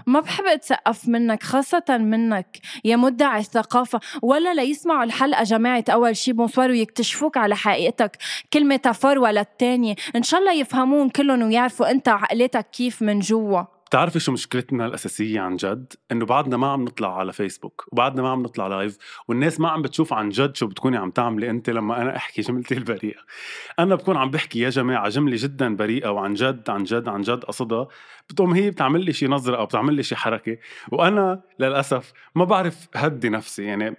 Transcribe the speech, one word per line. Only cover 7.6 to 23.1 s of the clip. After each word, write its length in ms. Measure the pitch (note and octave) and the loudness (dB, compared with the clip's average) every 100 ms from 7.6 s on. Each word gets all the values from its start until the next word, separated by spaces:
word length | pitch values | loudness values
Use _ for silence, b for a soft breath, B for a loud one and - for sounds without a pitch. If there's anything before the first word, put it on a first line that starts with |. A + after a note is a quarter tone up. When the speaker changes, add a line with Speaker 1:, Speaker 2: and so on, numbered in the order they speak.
| G#3+ E3+ D#3 - G#3+ - B B - | 2 2 2 2 -2 -2 B B 0
Speaker 1:
كل 120 | D4 D4 | 2 4
ميتافور 540 | C4+ B3 A3+ C4+ C#4 | 4 2 2 4 4
ولا 220 | A#3+ G#3 | 4 2
التانية. 540 | G3+ - B3 B3 A#3 G3+ B A#3 | 0 0 2 2 0 -2 B -2
إن 80 | |
شاء 160 | A#3 E4+ | 2 2
الله 140 | G4 | 4
يفهمون 560 | E4 C4 B3+ C4 D4 C4+ | 2 0 0 2 4 2
كلهم 320 | C4+ C#4+ B3+ | 2 2 2
ويعرفوا 500 | A3 A3+ B3 - A#3+ | 4 2 2 2 2
أنت 180 | C4 C4 | 2 4
عقلتك 600 | G#3 - A#3 B3+ B3+ - | 2 2 2 2 0 -4
كيف 300 | - B3 - | -4 -4 0
من 180 | G#3+ G#3 | 0 0
جوا. 420 | G3 A3+ G#3+ F#3+ F3+ _ _ | 2 0 2 0 -2 _ _
Speaker 2:
بتعرفي 340 | C3 F3 E3+ | 2 2 0
شو 120 | - | -2
مشكلتنا 540 | B2 - B2+ A#2+ B2+ A2+ | -2 -4 -6 -4 -4 -4
الأساسية 540 | - - - A2 G#2+ | -6 -8 -6 -4 -2
عن 160 | F#2 F2+ | -4 -4
جد؟ 380 | F#2+ A2+ C3 - _ | -4 -6 -10 -20 _
إنه 140 | A#2 A2+ | -4 0
بعدنا 320 | C3 C#3 B2 | 0 0 0
ما 140 | C#3 | 0
عم 120 | C#3 | -2
نطلع 340 | A#2+ - G#2 F2+ | -4 -6 -6 -4
على 160 | F#2+ | -6
فيسبوك، 520 | - G2 - G2+ - - | -6 -6 -8 -14 -16 -6
وبعدنا 300 | A#2 B2+ C3 | -2 0 0
ما 80 | C3 | -2
عم 140 | C3 | -2
نطلع 240 | A#2+ - G2 | -4 -6 -6
لايف، 300 | F#2+ G#2 G2+ B B - | -4 -6 -8 B B -4
والناس 320 | A#2+ D3+ D#3 | 0 0 0
ما 100 | E3 | 0
عم 120 | D#3+ | -2
بتشوف 320 | C#3 - D#3+ | -2 -2 0
عن 160 | A2+ G#2 | 0 -2
جد 260 | G2+ C#3 C#3 | 0 0 0
شو 120 | A2+ | -6
بتكوني 300 | F#2+ B2+ B2 | -2 -2 0
عم 140 | F#2 | -2
تعملي 380 | F2+ A#2+ A2 A#2 | -2 -2 -2 -2
أنت 200 | A#2 A2+ | -2 -2
لما 320 | A#2 G#2+ A#2+ | -2 -2 -2
أنا 140 | B2 - | -4 -4
أحكي 260 | - - | -8 -6
جملتي 320 | G#2 B2 A#2+ | -4 -4 -4
البريئة. 460 | C3+ A2+ G#2 G#2+ | -6 -4 -6 -6